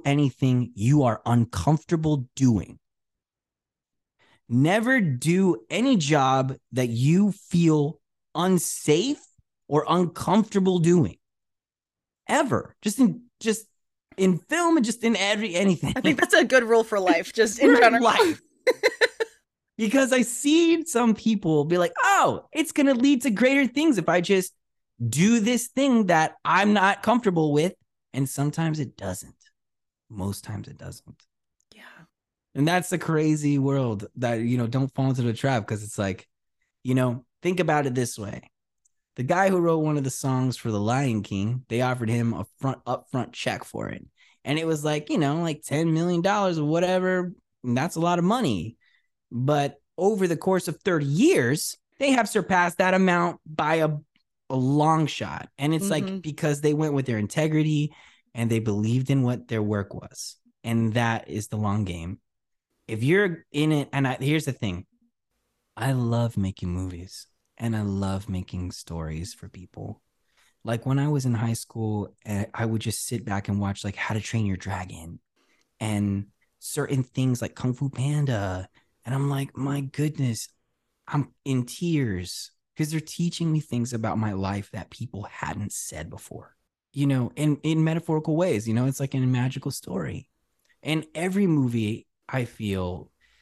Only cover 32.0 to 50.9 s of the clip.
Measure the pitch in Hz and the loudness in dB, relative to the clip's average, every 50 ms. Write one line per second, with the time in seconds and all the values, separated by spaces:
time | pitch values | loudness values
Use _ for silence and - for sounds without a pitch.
32 | 165 _ _ _ _ _ _ _ _ _ - 135 143 165 180 180 170 - 185 165 | -20 _ _ _ _ _ _ _ _ _ -4 -2 0 2 2 0 0 -2 -4 -4
33 | - - 160 156 156 156 151 151 147 143 143 139 135 139 139 139 131 120 107 98 | -2 0 0 2 2 2 2 2 2 2 2 2 2 0 0 0 0 -2 -2 -4
34 | 104 - - 120 123 120 120 113 117 120 127 123 120 113 123 131 135 135 - - | -8 -10 -8 -4 -2 -2 -2 -2 -2 0 0 0 0 0 0 -2 -2 -2 -2 -2
35 | 135 135 127 127 120 120 113 - - 139 131 113 95 - 113 101 104 104 - - | 0 0 0 0 0 -2 -2 0 0 0 0 0 -2 -4 -6 -8 -8 -8 -6 -4
36 | 101 98 92 - - _ _ _ _ _ _ _ _ _ _ _ - 127 127 131 | -4 -4 -4 -6 -12 _ _ _ _ _ _ _ _ _ _ _ -4 -2 0 0
37 | 127 123 120 123 - _ _ _ - 175 185 180 170 160 151 147 139 135 127 131 | 0 0 -2 -6 -10 _ _ _ -4 -2 0 0 0 2 2 0 0 0 -2 -2
38 | 123 117 - 113 101 98 - - - _ _ _ _ _ _ _ _ _ _ _ | -2 -4 -4 -8 -10 -10 -12 -14 -16 _ _ _ _ _ _ _ _ _ _ _
39 | _ _ _ - 127 131 175 185 196 190 190 180 170 170 165 156 156 156 151 147 | _ _ _ -6 -2 0 2 2 2 2 2 2 2 2 2 2 2 0 0 0
40 | 135 131 - - - 135 131 127 131 127 117 - - 117 107 101 104 110 123 135 | -2 -4 -6 -4 -2 -2 0 0 0 0 -2 -2 -4 -2 -2 0 0 0 0 0
41 | 143 127 113 104 98 - 101 95 101 110 123 127 - - 113 120 127 127 127 123 | 0 0 -2 -2 -4 -4 -4 -4 -2 -2 -4 -4 -6 -4 -2 -2 0 0 -2 -2
42 | 117 110 117 117 117 117 107 78 110 - _ - - 135 123 - - 117 127 - | -2 -2 0 0 0 -2 -2 -4 -6 -12 _ -6 -6 -6 -6 -6 -6 -6 -6 -6
43 | - _ - 123 117 - - - - - 101 - - - - 78 53 - - - | -8 _ -6 -6 -6 -6 -8 -8 -6 -6 -6 -6 -10 -12 -10 -10 -8 -8 -10 -12
44 | - - _ _ _ _ _ _ - - 143 160 165 160 160 147 151 151 151 151 | -16 -20 _ _ _ _ _ _ -6 -4 -4 -2 -2 -2 -2 -2 -2 -2 -4 -4
45 | 151 - 311 202 147 139 147 170 170 165 151 - - - 139 151 165 165 156 160 | -4 -2 -2 0 0 0 0 0 -2 -4 -4 -6 -6 -4 -2 0 0 2 2 2
46 | 170 180 180 170 170 196 208 208 196 185 170 160 147 147 156 170 185 185 185 185 | 0 0 0 0 0 0 0 0 0 0 0 0 0 0 0 2 2 2 0 0
47 | 185 185 185 180 180 180 - _ _ _ _ _ - 123 120 127 151 180 - 160 | 0 0 0 -2 -2 -4 -8 _ _ _ _ _ -4 -2 -2 0 -2 -2 -2 -2
48 | 170 175 175 175 170 185 226 262 220 139 104 87 78 113 - _ _ _ _ _ | 0 0 2 2 2 2 2 2 0 0 -2 -2 -4 -8 -12 _ _ _ _ _
49 | _ _ _ _ _ - - 117 127 139 151 143 143 139 - _ _ _ - - | _ _ _ _ _ -10 -6 -4 0 0 2 2 0 -2 -4 _ _ _ -6 -2
50 | 180 208 220 190 190 170 165 - - 185 190 180 - 175 151 - - 190 | 0 0 2 2 2 0 0 0 0 0 0 0 0 -4 -8 -4 -2 0